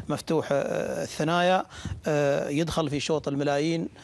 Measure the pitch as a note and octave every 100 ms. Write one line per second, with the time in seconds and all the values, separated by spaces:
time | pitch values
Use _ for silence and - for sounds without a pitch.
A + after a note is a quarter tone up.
0 | - D3 - D#3 - C#3 - - - -
1 | - - D#3 F3 F3+ F#3 - - - -
2 | - D3+ C#3+ C#3+ - C#3+ E3 - D#3 C#3+
3 | - D#3 C#3+ C#3 D3 C#3+ D#3+ E3 - -